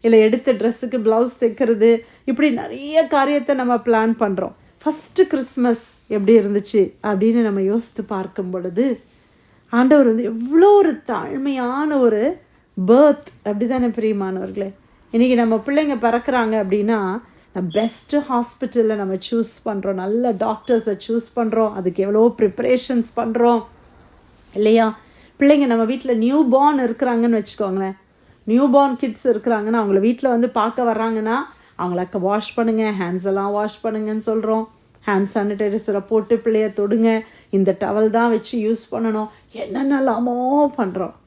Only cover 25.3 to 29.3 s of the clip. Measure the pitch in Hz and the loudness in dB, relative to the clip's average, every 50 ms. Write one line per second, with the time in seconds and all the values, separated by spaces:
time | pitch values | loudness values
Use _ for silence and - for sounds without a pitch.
25.3 | _ _ 277 277 302 294 285 254 233 226 226 220 262 247 - 262 247 220 220 240 | _ _ 4 4 6 6 4 2 2 0 0 0 -2 -4 -2 -2 0 0 2 2
26.3 | 269 302 311 247 233 269 277 294 302 269 254 226 226 233 277 254 240 233 233 240 | 2 2 2 4 4 4 4 4 2 2 0 -2 -2 -2 -2 -2 0 0 0 2
27.3 | 226 214 202 - - - 214 196 185 196 190 190 196 _ _ _ _ _ _ _ | 0 0 -2 -6 -6 -6 -4 -4 -4 -4 -4 -6 -8 _ _ _ _ _ _ _
28.3 | _ _ _ - 220 247 277 277 247 277 277 277 254 240 - 247 214 - - 254 | _ _ _ 0 2 2 4 6 6 6 4 4 0 -2 -4 -6 -6 -4 -2 -2